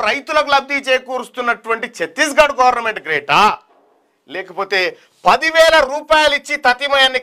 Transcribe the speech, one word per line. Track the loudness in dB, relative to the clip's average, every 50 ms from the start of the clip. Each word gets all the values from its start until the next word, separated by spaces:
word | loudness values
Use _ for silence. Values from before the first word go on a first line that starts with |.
| -2
రైతులకు | -4 -4 -4 -6 -4 -2 -2 0 2 0
లబ్ధి | 0 0 -2 -6 -6 -2 -2
చేకూరుస్తున్నటువంటి | -2 -2 -2 -6 -10 -10 -10 -10 -10 -6 -4 -4 -4 -6 -4 -6 -6 -6 -6 -10 -8
ఛత్తీస్గఢ్ | -8 -8 -6 -2 -2 -2 0 2 2 2 2 2 2
గవర్నమెంట్ | 2 2 2 0 -4 -6 -6 -6 -6
గ్రేటా, | -4 -4 -4 -2 2 2 4 4 4 2 -2 _ _ _ _ _ _ _ _ _ _ _ _ _ -14 -12
లేకపోతే | -12 -12 -12 -8 -8 -6 -4 -2 -2 -2 -2 -6 -10 _ _ _ _ 0
పదివేల | 2 2 2 0 0 4 4 4 6 4 2 2 0 -4
రూపాయలు | -6 -2 0 2 2 2 2 0 -2
ఇచ్చి | -6 -6 -8 -2 0
తతిమయాన్ని | 0 0 0 -2 -2 2 2 2 2 0 -2